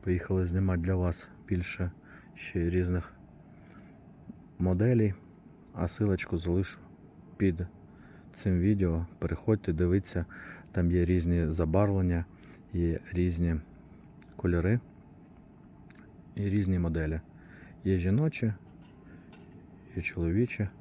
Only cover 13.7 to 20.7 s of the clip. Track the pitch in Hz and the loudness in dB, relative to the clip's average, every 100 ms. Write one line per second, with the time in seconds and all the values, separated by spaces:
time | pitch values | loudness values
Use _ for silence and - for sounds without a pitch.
13.7 | - - - - - - - 92 87 87 | -20 -20 -20 -20 -20 -20 -4 0 0 2
14.7 | 120 - - - - - - - - - | 0 -2 -20 -20 -20 -20 -20 -20 -20 -20
15.7 | - - - - - - - 101 101 95 | -20 -20 -20 -20 -20 -16 -4 0 0 2
16.7 | 90 85 80 78 82 - - - - - | 0 0 0 -2 -4 -6 -20 -20 -20 -20
17.7 | - 95 95 87 107 156 - 113 101 - | -8 0 0 2 2 0 -2 -4 -4 -12
18.7 | - - - - - - - - - - | -20 -20 -20 -20 -20 -20 -20 -20 -20 -20
19.7 | - - - 87 - 85 92 120 - 104 | -20 -12 -8 -6 -2 0 2 0 -2 -6